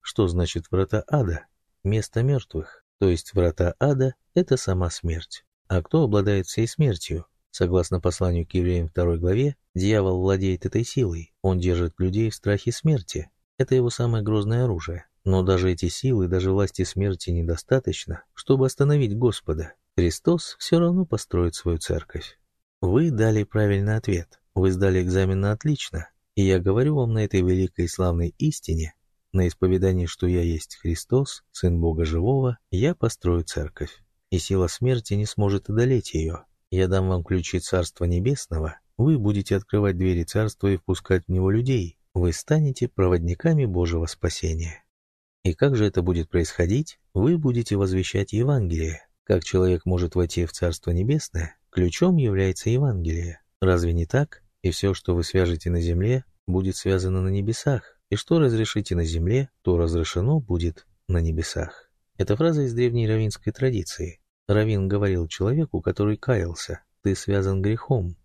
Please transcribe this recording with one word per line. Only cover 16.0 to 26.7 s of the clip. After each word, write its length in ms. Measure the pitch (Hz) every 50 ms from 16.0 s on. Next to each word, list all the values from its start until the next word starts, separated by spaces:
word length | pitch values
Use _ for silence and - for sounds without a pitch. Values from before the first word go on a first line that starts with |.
| - 135 127 104 92
даже 240 | 87 92 92 92 95
власти 320 | 95 101 101 95 - - 92
смерти 460 | - - 95 98 101 92 - - -
недостаточно, 960 | 87 85 82 82 82 - - _ 135 135 - - 80 - - - 82 - - _ _
чтобы 320 | - - - 135 131 131
остановить 520 | 131 - - 139 143 147 147 131 107 101
Господа. 560 | 110 123 117 101 - _ - 78 78 82 - - _ _ _ _
Христос 600 | - 90 85 - - _ 160 175 165 - - - _
всё 200 | - - 170 170
равно 260 | 170 170 175 185 185
построит 500 | - - 104 - _ - 87 87 85 -
свою 220 | - - 87 85
церковь. 640 | 82 - - 82 80 - - - - - - - _ _ _ _ _ _ _ _ _
Вы 300 | - 90 95 131 165 165
дали 320 | 135 104 110 110 107 107 101
правильный 540 | _ - 107 107 101 101 98 101 104 107
ответ. 420 | 110 - - 95 87 82 _ _ _ _ _ _
Вы 160 | 95 92 95
сдали 300 | 92 92 98 95 92 92
экзамен 380 | 90 90 90 95 95 95 95 95
на 120 | 98 101
«отлично». 580 | 107 107 - 151 147 - - - - 80 82 - _ _ _ _ _
И 80 | 107 98
я 140 | 95 95
говорю 380 | 90 87 95